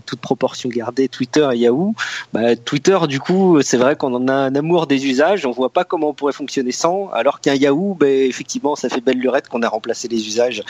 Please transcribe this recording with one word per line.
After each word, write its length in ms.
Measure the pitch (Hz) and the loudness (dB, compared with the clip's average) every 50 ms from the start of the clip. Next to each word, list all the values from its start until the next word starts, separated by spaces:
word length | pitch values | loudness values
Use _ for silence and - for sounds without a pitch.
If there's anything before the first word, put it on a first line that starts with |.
| - | -8
toute 140 | - - 123 | -10 -12 -6
proportion 480 | - - 135 - - 123 - - - 127 | -4 -4 -2 -2 -2 -4 -4 -4 -8 -6
gardée, 400 | 117 120 113 113 123 131 135 127 | -6 -6 -6 -4 -2 -2 -2 -2
Twitter 400 | - - 131 127 - 156 151 139 127 | -2 -4 -4 0 2 2 2 2 2
et 60 | 117 | 2
Yahoo. 360 | 117 117 120 143 180 208 226 - - - - - - - - | 4 4 4 2 0 -2 -2 -4 -6 -8 -10 -10 -10 -6 -2
Bah, 220 | 104 110 117 120 | 0 2 2 2
Twitter, 420 | 113 - - - 147 - - 196 185 170 147 | 0 -2 -4 -4 0 2 2 2 4 2 0
du 100 | 135 135 | -2 -2
coup, 420 | - - 180 190 196 185 175 147 131 | -2 0 2 4 4 6 6 4 4
c'est 140 | - - | 4 2
vrai 200 | 120 123 131 151 | 2 4 2 2
qu'on 180 | 151 - 135 123 | 0 0 -2 -2
en 140 | 123 127 131 | 0 0 0
a 40 | 135 | 0
un 220 | 135 135 135 131 | 0 0 0 0
amour 320 | 143 147 160 170 175 160 | 0 0 2 2 2 2
des 200 | 147 143 135 135 | 2 0 0 0
usages. 400 | 139 127 127 147 170 202 196 156 | 0 2 2 2 2 2 0 -2
On 40 | 131 | -2
voit 200 | 120 117 131 123 - | -2 -2 -2 0 0
pas 120 | 180 180 | 0 -2
comment 260 | - - 165 151 151 | 0 -2 -2 -2 -2
on 40 | 143 | -4
pourrait 180 | - 139 143 131 | -2 -4 -4 -4
fonctionner 400 | - 147 127 - 143 127 123 123 | -4 -8 -6 -4 -4 -2 -2 -2
sans. 360 | - - 165 180 196 196 190 | 0 0 0 0 0 -4 -4
Alors 300 | - 113 117 135 139 - | -2 0 0 0 0 0
qu'un 140 | - 147 139 | 0 0 2
Yahoo, 420 | 139 135 143 139 147 190 202 190 165 | 4 4 2 2 2 0 -2 0 2
bah, 100 | 147 139 | 2 2
effectivement, 680 | 139 135 135 131 123 - - - - 254 - 143 151 | 4 4 2 0 0 -4 -8 -8 -8 -4 -2 -2 -2
ça 120 | - - 123 | -2 -4 -4
fait 120 | - - | -4 -2
belle 180 | - 127 131 127 | 0 0 0 0
lurette 300 | 123 127 120 139 - - | 0 0 0 -2 -2 -4
qu'on 140 | - 120 117 | -4 -4 -2
a 60 | 110 | -2
remplacé 380 | 110 110 - 117 113 - - 117 | -2 -4 -4 -6 -6 -6 -6 -6
les 180 | 117 113 110 107 | -4 -4 -4 -4
usages. 340 | 107 117 120 127 120 104 101 | -2 -2 0 0 -2 -6 -8